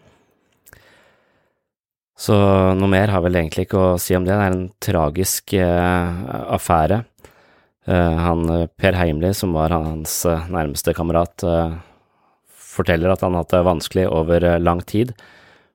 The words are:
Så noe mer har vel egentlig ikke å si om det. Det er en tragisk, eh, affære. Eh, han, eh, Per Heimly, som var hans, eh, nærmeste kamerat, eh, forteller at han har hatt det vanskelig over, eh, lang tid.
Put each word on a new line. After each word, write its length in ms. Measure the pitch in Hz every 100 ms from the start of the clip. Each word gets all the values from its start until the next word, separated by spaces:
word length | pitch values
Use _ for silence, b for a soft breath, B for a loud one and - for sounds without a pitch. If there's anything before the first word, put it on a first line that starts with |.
| b b b b b b b b b b b b b b b b _ _ _ _ _ -
Så 160 | - 104 101 95 92 95
noe 120 | 98
mer 200 | 95 104
har 120 | 95
vel 120 | 87 90
egentlig 300 | 78 - 92
ikke 140 | 98
å 200 | 92 90
si 160 | - 90
om 80 |
det. 80 | 90
Det 120 | 104
er 80 | 98
en 180 | 92 92 -
tragisk, 720 | - 90 76 82 95 - -
eh, 600 | 101 87 87 90 90 87 87 - - - 123
affære. 480 | - 85 78 107 - _ b b b b b b -
Eh, 300 | 90 85 82
han, 340 | 85 85 82
eh, 160 | 85 82 -
Per 160 | 95
Heimly, 420 | 92 85 76 87
som 180 | 98 95
var 160 | 80 80
hans, 540 | 85 78 80 78 -
eh, 220 | 85 80 85
nærmeste 460 | 90 78 71 -
kamerat, 500 | 80 85 82 87 -
eh, 320 | 87 82 82 82 b b b b b b _
forteller 640 | - - - - 82 87
at 80 | 95
han 120 | 92
har 120 | 87
hatt 60 | 85
det 140 | 90
vanskelig 460 | 90 80 - 92 92
over, 340 | 80 80 85
eh, 140 | 87 85
lang 220 | 87 85
tid. 340 | - 107 120 b b b b b b